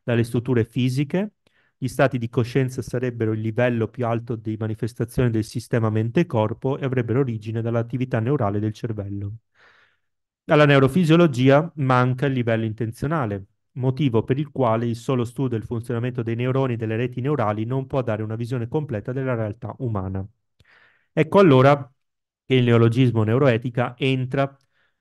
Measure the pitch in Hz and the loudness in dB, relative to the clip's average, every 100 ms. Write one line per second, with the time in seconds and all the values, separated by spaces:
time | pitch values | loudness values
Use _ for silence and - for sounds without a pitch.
0 | - 117 117 123 123 120 107 131 127 131 | -2 0 0 -2 0 0 0 -2 -2 -2
1 | 139 180 208 - _ _ _ _ 127 - | -2 -4 -4 -10 _ _ _ _ -4 0
2 | 135 123 117 131 117 139 131 127 - 123 | 0 0 -4 -2 0 0 -2 -4 -8 -6
3 | 127 117 110 110 110 110 123 117 110 127 | -4 -2 -2 -2 -4 0 0 0 -4 -4
4 | 117 117 117 113 107 110 110 110 113 - | -4 -4 -6 -8 -8 -6 -6 -4 -6 -6
5 | 120 - 123 110 104 123 - 123 110 110 | -4 0 0 0 -2 -8 -4 -2 0 0
6 | 117 170 175 120 107 - 131 139 139 127 | 0 -2 0 0 0 -2 -6 -4 -4 -2
7 | 110 123 131 110 110 113 117 117 117 127 | 0 0 -2 -4 -6 -6 -2 -2 -2 -4
8 | 123 117 113 110 101 104 107 - 113 107 | -2 -2 0 0 0 -2 -4 -4 -8 -8
9 | 101 101 98 110 _ _ _ _ _ _ | -8 -8 -10 -12 _ _ _ _ _ _
10 | _ _ _ _ - 151 147 139 131 180 | _ _ _ _ 2 6 6 6 6 4
11 | 160 170 170 123 135 143 170 156 131 123 | 4 6 6 4 6 6 4 -2 2 4
12 | 127 127 143 131 113 113 110 110 110 - | 2 0 -2 0 0 0 -2 -4 -8 -6
13 | 143 160 110 98 98 _ _ 127 127 131 | -4 -2 -4 -6 -10 _ _ -4 -2 0
14 | 139 110 - 131 147 - 120 113 120 117 | 0 0 0 -4 -4 -2 0 0 -2 -4
15 | - 127 120 - 131 113 - 117 120 117 | -4 -2 -2 -4 -4 -4 -6 -8 -6 -4
16 | 123 123 117 117 127 135 135 113 110 113 | -4 -4 -4 -4 -2 0 -2 -2 -4 -4
17 | 123 123 135 147 104 107 113 135 131 139 | -4 -4 -4 0 -2 -2 -4 -6 -4 -4
18 | 113 107 107 110 117 123 117 - 151 104 | -2 -4 -6 -8 -6 -6 -4 -6 -4 -6
19 | 127 131 131 117 107 101 107 120 127 101 | -6 -6 -4 -4 -4 -8 -12 -8 -6 -4
20 | 95 95 95 _ _ _ _ _ _ _ | -4 -6 -8 _ _ _ _ _ _ _
21 | _ 160 156 196 185 131 135 143 - _ | _ -2 2 6 8 8 6 4 -2 _
22 | _ _ _ _ - 127 120 117 117 113 | _ _ _ _ 0 2 4 6 6 4
23 | 127 110 107 123 139 113 123 123 123 123 | 2 2 2 2 2 2 -2 -4 -4 -2
24 | 135 131 127 139 139 - _ _ _ _ | -2 -2 -2 -2 -4 -6 _ _ _ _